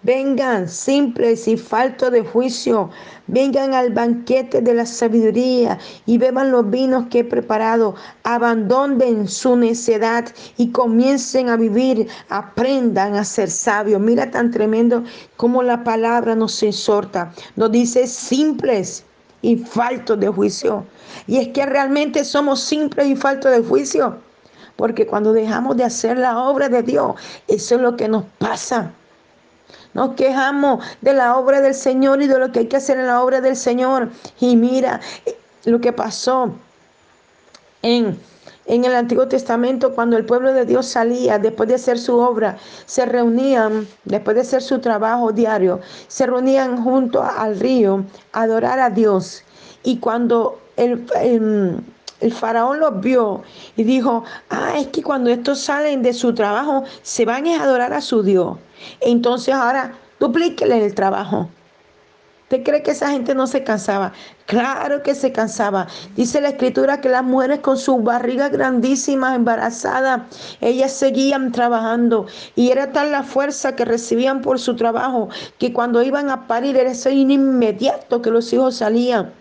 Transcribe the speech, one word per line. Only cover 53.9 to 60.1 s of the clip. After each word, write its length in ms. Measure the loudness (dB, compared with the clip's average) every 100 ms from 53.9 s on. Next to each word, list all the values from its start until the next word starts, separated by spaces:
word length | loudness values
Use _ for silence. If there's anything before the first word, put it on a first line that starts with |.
| 2 2 -2 -6 -20 _
"Ah, 220 | -6 -4 -4
es 100 | -4
que 140 | -6
cuando 300 | -4 0 0
estos 280 | 0 -2 -4
salen 440 | -2 -2 0 0
de 100 | 0
su 220 | 0 -2 0
trabajo, 480 | 0 0 0 -2 -4 -14
se 240 | -10 -2 0
van 220 | 0 -2
a 160 | 0
adorar 300 | 2 2 0
a 80 | -4
su 200 | 0 0
Dios". 380 | 4 2 0 -6 -18 -20 -20 -2
Entonces 540 | 2 2 2 0 0 0
ahora 380 | 0 0 -4 -12 _